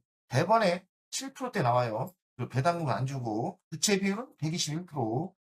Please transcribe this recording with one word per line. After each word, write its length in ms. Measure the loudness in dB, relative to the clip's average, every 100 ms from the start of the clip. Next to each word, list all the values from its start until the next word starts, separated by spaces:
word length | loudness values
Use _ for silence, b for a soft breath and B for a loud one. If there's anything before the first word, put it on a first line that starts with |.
| _ _ _
대번에 560 | 0 4 4 4 2 -4 _ _
칠 220 | -8 -8
프로대 300 | -8 -4 0
나와요. 520 | 2 2 2 -2 -6 -10 _ -10
그리고 140 | -4
배당금은 420 | 0 2 2 0
안 140 | 0 -2
주고, 520 | -4 -2 -2 -2 -6 _
부채 280 | -2 2 2
비율은 380 | 2 -2 -6 _
백이십일 460 | -4 -2 -2 -4 -6
프로, 480 | -4 -2 -2 -4 -10